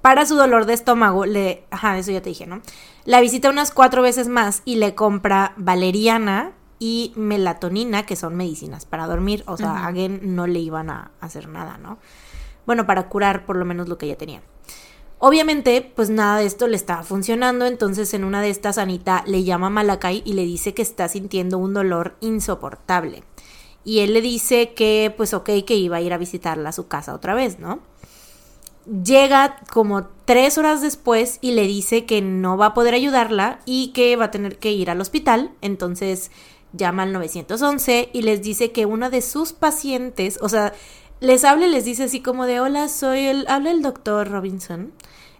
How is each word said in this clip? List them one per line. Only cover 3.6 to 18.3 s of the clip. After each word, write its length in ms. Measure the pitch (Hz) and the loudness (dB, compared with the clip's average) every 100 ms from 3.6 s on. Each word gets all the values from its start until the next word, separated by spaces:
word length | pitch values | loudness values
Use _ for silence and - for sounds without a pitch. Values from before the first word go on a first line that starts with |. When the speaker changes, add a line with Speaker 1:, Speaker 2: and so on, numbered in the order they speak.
| 285 | 0
Speaker 1:
cuatro 300 | - 254 254 | 6 6 6
veces 260 | 247 247 240 | 2 2 0
más 340 | 240 208 202 | 0 0 -2
y 120 | - 226 | -2 0
le 180 | 208 202 | 0 2
compra 580 | 214 202 196 196 196 - | 0 2 2 2 2 -2
valeriana 960 | 180 180 185 196 220 226 214 196 339 - _ _ | 0 0 2 2 2 2 0 -2 -4 -12 _ _
y 320 | 226 233 233 226 | -6 -4 -6 -4
melatonina, 920 | 214 208 185 170 175 196 233 208 208 | -2 0 0 -2 -4 -4 -2 -4 -4
que 100 | 202 | -8
son 200 | 165 175 | -6 -6
medicinas 500 | 180 151 156 156 - | -6 -8 -12 -16 -12
para 220 | 165 160 | -8 -4
dormir. 360 | 175 190 208 208 | -2 -2 -4 -6
O 100 | 185 | -6
sea, 140 | 165 | -4
Speaker 2:
Ujú. 100 | 160 | -4
Speaker 1:
again, 520 | 175 180 185 196 196 180 | -6 -4 -4 -6 -6 -4
no 120 | 175 | -2
le 120 | 170 | -4
iban 300 | 165 160 160 | -4 -8 -8
a 200 | 139 - _ | -12 -14 _
hacer 300 | 160 151 151 | -16 -14 -16
nada, 280 | 160 160 - | -14 -14 -16
¿no? 200 | 175 220 _ - - - - - - | -18 -20 _ -20 -20 -16 -16 -14 -4
Bueno, 200 | 233 208 | -2 2
para 240 | 185 185 | 0 0
curar 360 | 202 202 190 185 | 0 0 0 -4
por 100 | 180 | -4
lo 80 | 175 | -4
menos 240 | 175 175 | -6 -8
lo 80 | 170 | -8
que 100 | 147 | -8
ya 80 | - | -10
tenía. 280 | 156 120 - - - - - - - - | -12 -16 -20 -20 -20 -20 -20 -20 -20 4
Obviamente, 720 | 254 320 311 294 262 240 254 - | 6 6 4 2 4 2 0 -4
pues 140 | 214 | 0
nada 280 | 220 208 208 | 2 2 2
de 60 | 202 | 0
esto 220 | 202 240 | 0 0
le 80 | 214 | 0
estaba 260 | - 170 | -4 -8
funcionando, 640 | 165 196 190 233 254 247 247 | -4 -6 -2 0 0 0 -2
entonces 480 | 240 208 196 208 | 0 -2 -2 -4
en 100 | 185 | -4
una 180 | 190 | -2